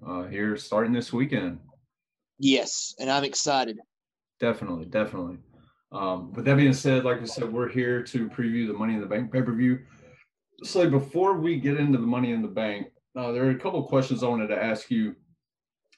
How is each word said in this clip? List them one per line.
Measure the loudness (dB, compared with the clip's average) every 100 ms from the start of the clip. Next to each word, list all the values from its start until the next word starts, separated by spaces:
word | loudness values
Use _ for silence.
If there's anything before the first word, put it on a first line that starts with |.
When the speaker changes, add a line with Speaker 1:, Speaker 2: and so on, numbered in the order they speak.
| -10
Speaker 1:
uh, | -8
here | -6 -4 -2 -2
starting | -2 0 2
this | 0 0
weekend. | -2 0 0 -4 -8 -14 _ _ _ _ _ _ 0
Speaker 2:
Yes, | 4 4 2 -4 -8 -6
and | -2
I'm | 0
excited. | 0 -2 0 0 0 -4 -14 _ _ _ _ -4
Speaker 1:
Definitely, | -2 -2 -4 -8 -4
definitely. | -2 -2 -4 -10 -12 -18 _ _ _ _
Um, | -8 -4 -4 -6
with | -2
that | 4 6
being | 6
said, | 4 2 2 2
like | 0
I |
said, | -4 -6 -4
we're | -2 -2
here | 0 0 -2
to | -2 -4 -4
preview | -4 -2 -2 -2
the |
Money | -2 -2 -2
in |
the | -2
Bank | -4 -2
pay-per-view. | -2 0 2 2 2 -4 -20 -20 -20 _ _ _ _
So | -4 2 4
before | 4 2 2 4 4
we | 2 0
get | 0 2
into | 4 4
the | 2
Money | 0 0
in | 0
the | -2
Bank, | -2 -2 -4 -8 _ _ -8
uh, | -4
there | 0 2
are |
a | 0
couple | -2 -4
of | 0
questions | 0 0 0
I | 0
wanted | 0 0
to | -2
ask | -2 -2 -2
you | 0 0 -4 _ _ _ _ _ _ _